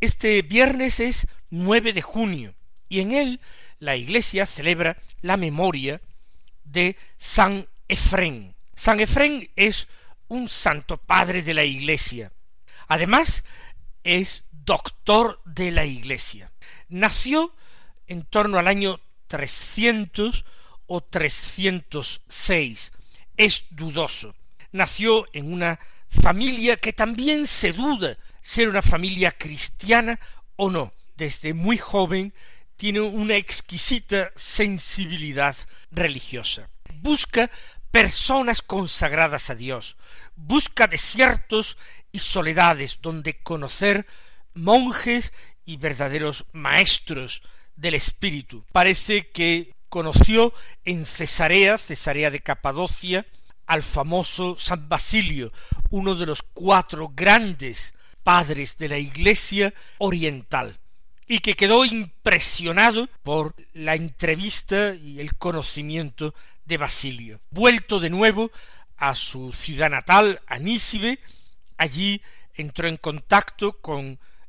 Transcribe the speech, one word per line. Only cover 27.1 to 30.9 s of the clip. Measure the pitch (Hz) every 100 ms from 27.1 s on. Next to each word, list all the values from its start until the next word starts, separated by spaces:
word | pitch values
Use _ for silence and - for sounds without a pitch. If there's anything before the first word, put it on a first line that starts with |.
| 233 277 302 294
se | - 185
duda | 170 269 247 165 110 - -
ser | - 226 226
una | 196
familia | - 170 185 185 180
cristiana | - 156 151 - - 196 233 226 226 - - - -
o | 196
no. | 175 120